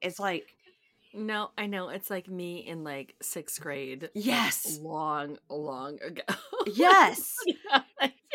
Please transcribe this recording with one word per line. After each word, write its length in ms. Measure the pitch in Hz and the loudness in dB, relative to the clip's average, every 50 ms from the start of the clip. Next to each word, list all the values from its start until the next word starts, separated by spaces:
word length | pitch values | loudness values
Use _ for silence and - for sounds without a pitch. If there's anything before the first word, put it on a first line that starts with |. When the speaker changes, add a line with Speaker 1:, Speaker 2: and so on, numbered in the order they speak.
Speaker 1:
It's 180 | - 180 165 - | -6 -6 -2 0
like 360 | 202 190 175 156 - - - _ _ - - _ _ _ _ _ _ _ - | -2 0 0 -2 -6 -8 -20 _ _ -20 -20 _ _ _ _ _ _ _ -10
Speaker 2:
No, 380 | 208 214 220 214 208 208 - - | -6 -4 -2 -2 -2 -2 -4 -4
I 100 | - 208 | -4 -4
know. 220 | 202 202 185 180 - | -2 -2 -4 -4 -4
It's 200 | 160 196 - - | -6 -8 -6 -6
like 180 | 202 180 175 | -6 -6 -6
me 320 | 190 190 180 175 175 175 175 - | -6 -8 -6 -6 -6 -8 -8 -8
in, 180 | - 165 165 156 | -8 -8 -8 -8
like, 320 | 151 139 139 135 - - - | -8 -8 -8 -10 -12 -14 -10
sixth 400 | - - - 175 156 - - - | -8 -8 -6 -6 -8 -8 -8 -8
grade, 500 | 151 151 143 139 135 131 131 135 165 - - 208 202 | -6 -6 -6 -6 -6 -6 -8 -8 -10 -8 -6 -2 0
like, 280 | 262 240 233 220 - - | 2 2 2 2 2 0
Speaker 1:
Yes. 100 | - - | -2 -4
Speaker 2:
long, 720 | - 151 151 151 160 160 156 156 156 151 147 143 147 147 - _ - | -4 -6 -6 -6 -6 -4 -2 0 0 0 0 -2 -4 -8 -12 _ -8
long 520 | 147 151 151 147 131 127 135 143 151 - | -6 -6 -6 -6 -6 -6 -8 -8 -8 -8
ago. 220 | - 165 165 143 - | -10 -10 -10 -8 -6
<laughs> 80 | - - - - - 415 494 - | -6 -6 -6 -6 -8 -4 -2 -2
Speaker 1:
Yes. 840 | 214 202 233 339 359 392 381 262 180 - - - - - - - | 0 4 6 10 10 12 12 10 8 6 0 -6 -6 -6 -4 -2
Speaker 2:
<laughs> 80 | 359 - - - 403 | -2 -2 -2 -2 2
Yeah, 400 | 277 269 - - - - 277 262 - _ _ - | 2 2 2 0 -4 0 0 0 -2 _ _ 0